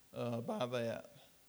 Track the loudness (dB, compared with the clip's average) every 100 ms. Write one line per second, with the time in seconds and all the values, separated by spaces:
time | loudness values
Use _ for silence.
0 | -10 -2 0 0 0 0 2 2 2 0
1 | -6 -18 -20 -20